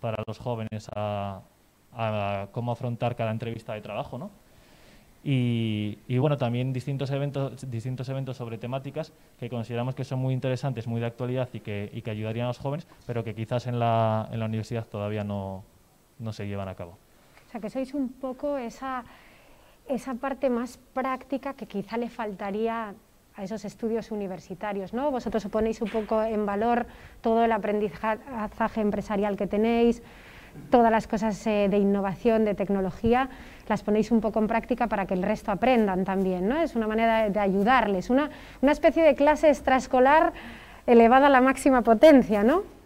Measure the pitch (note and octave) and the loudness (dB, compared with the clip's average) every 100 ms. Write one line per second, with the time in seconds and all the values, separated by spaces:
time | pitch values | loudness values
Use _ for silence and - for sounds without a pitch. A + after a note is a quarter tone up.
0 | A#2 A2 A2 G#2+ B2+ A#2 A2 G#2+ - - | -6 -6 -8 -8 -8 -6 -6 -10 -10 -8
1 | G#2 G#2 G2+ G2 - _ _ _ _ A#2+ | -4 -4 -6 -8 -16 _ _ _ _ -6
2 | A2+ G#2+ G2+ G2+ G2+ - A#2+ A#2 B2 A#2+ | -4 -2 -4 -4 -6 -8 -6 -4 -6 -4
3 | A#2+ A#2 A2+ A2 A#2 A2+ - A2 G#2 G#2 | -4 -2 -4 -4 -6 -10 -10 -12 -10 -10
4 | C#3+ B2 F3+ - _ _ _ - - - | -8 -10 -12 -16 _ _ _ -20 -20 -20
5 | _ _ - C3+ B2 A#2 A2+ G#2+ G#2+ G#2 | _ _ -2 0 2 0 0 -2 -4 -6
6 | - B2 D3 C#3+ A#2+ A#2+ B2+ B2+ B2 C#3 | -4 0 0 0 -2 -2 -4 -4 -6 -6
7 | C3 C#3 C#3+ C3+ C3+ B2 C3+ A#2 A#2 B2+ | -4 -4 -4 -4 -6 -6 -10 -8 -8 -8
8 | B2+ C3+ C3+ B2+ A#2 A2+ A#2+ C3+ C3 C#3 | -8 -8 -8 -8 -10 -8 -8 -8 -8 -10
9 | D#3 _ _ _ A#2+ A#2+ A2+ A#2 B2 C3+ | -10 _ _ _ -8 -8 -6 -4 -4 -4
10 | C3 C3 C3 C3 C3 B2+ C#3+ A#2 A2+ A#2 | -6 -2 -2 0 -2 -2 -4 -6 -4 -4
11 | A#2 A2+ B2 B2+ B2 A2+ G#2+ G2+ G2+ - | -4 -6 -6 -4 -4 -6 -8 -8 -8 -10
12 | A2+ G#2+ A2 A2 B2 A#2+ C#3 D3 - - | -8 -6 -6 -4 -6 -6 -6 -8 -10 -20
13 | - A#2+ A2+ G#2 A2 B2 B2 A#2+ A#2 A2+ | -8 -6 -6 -8 -4 -4 -4 -2 0 2
14 | A2+ A2 A2 A#2 A2 A2 G#2+ A#2 A2 G#2 | 2 0 -4 -6 -4 -4 -4 -8 -8 -6
15 | G#2 G#2+ G#2 G2+ F#2+ F#2+ F#2+ _ _ _ | -4 -4 -4 -6 -6 -10 -16 _ _ _
16 | _ _ A2+ G#2+ G2+ G2 G2 F#2 F2 F2+ | _ _ -10 -8 -8 -8 -8 -10 -14 -16
17 | _ _ _ - _ A#3+ G3+ B3+ C4 C#4+ | _ _ _ -20 _ -12 -10 -8 -6 -4
18 | C4 B3+ C4 B3+ D4 C#4+ A#3 A3+ C4+ B3+ | -6 -6 -10 -6 -6 -6 -8 -10 -10 -10
19 | A#3+ - - - _ - _ _ - C4 | -10 -20 -20 -20 _ -20 _ _ -8 -6
20 | - B3 C#4 C4+ C4+ A#3+ B3 - _ - | -6 -8 -6 -2 -2 -2 -4 -12 _ -6
21 | B3+ C4 - C#4 - C#4 G#3 G3+ G3 A3+ | -6 -6 -6 -8 -6 -12 -10 -8 -6 -6
22 | A#3+ - A3 F#3+ G3+ G3 A3+ A3+ G#3+ G3 | -8 -8 -10 -8 -6 -4 -4 -4 -8 -14
23 | _ _ _ - G3 A3 G#3 - A#3 A3+ | _ _ _ -14 -10 -8 -10 -8 -4 -4
24 | G3 G#3+ G3 F3+ - F3+ G#3 G3+ F#3 A#3 | -4 -8 -8 -10 -12 -10 -8 -6 -6 -4
25 | D4 B3+ A#3 G#3+ G3+ A3 A3 A3+ A3 A3+ | -2 -2 -2 -4 -2 -2 -2 -2 -4 -4
26 | G#3+ A3 A3 G#3+ G#3 G3+ A3+ A#3+ A#3 - | -2 -2 0 -2 -2 -2 0 0 -2 -12
27 | - - A#3 A3+ A#3 A3+ G3+ G#3 G#3 - | -20 -6 0 2 2 2 0 -2 -2 -4
28 | A3 G#3+ C#4+ B3 G#3+ - A3 - G#3 G3+ | -4 -4 -6 -8 -8 -2 -2 0 -2 -2
29 | G3+ G#3 G#3 G3 G3+ G#3 A3 A#3 A#3 A#3 | -4 -2 -2 -2 -2 0 2 4 4 2
30 | - - - - - - - B3 A#3 A3 | -6 -20 -20 -20 -20 -20 2 4 6 4
31 | G#3+ A3 A3 F#3+ - G#3 G3+ G3+ G3 G3+ | 0 -2 -2 -2 0 2 2 4 4 2
32 | G3 E3 A#3+ A3+ A3 G3 F#3+ G3 F#3+ - | 0 0 2 4 2 0 0 0 0 -2
33 | A3+ A#3+ C4 - - - - G#3 - G#3 | 2 2 0 -6 -20 -20 -4 -4 0 0
34 | G#3+ A#3 G#3+ A3 A3 A3+ - B3 A#3+ G#3+ | 4 2 2 0 0 0 -2 -2 0 0
35 | G3 F#3+ F3+ G#3+ - F#3+ A#3 B3+ G#3+ F3+ | -2 -2 0 -2 -2 0 4 4 4 2
36 | F#3+ F#3+ F#3+ F#3 F#3 C#4+ E4 A#3 G#3+ A3 | 0 0 0 0 0 0 0 -2 -2 2
37 | A3+ A3+ G#3+ G3+ G3+ F#3+ G3+ C4 G#3+ F#3+ | 2 2 2 0 0 2 4 4 2 -2
38 | - B3 D4 - - - C4+ D4 E4 D#4 | 2 0 0 -6 -18 0 2 4 4 6
39 | E4 C#4 C#4+ D4 D#4 C#4+ - C4 - C4 | 4 6 4 6 4 4 2 2 2 4
40 | B3+ D4+ E4+ - - - - - - A#3+ | 6 6 4 0 -16 -16 -20 -12 6 8
41 | A3+ B3+ C#4+ C4 B3+ C4 D4+ C4 A#3 A3+ | 10 8 8 8 6 4 4 4 6 8
42 | D#4 C#4+ G#3 G#3 G#3+ E4 G#4 - | 10 10 8 2 4 2 0 -12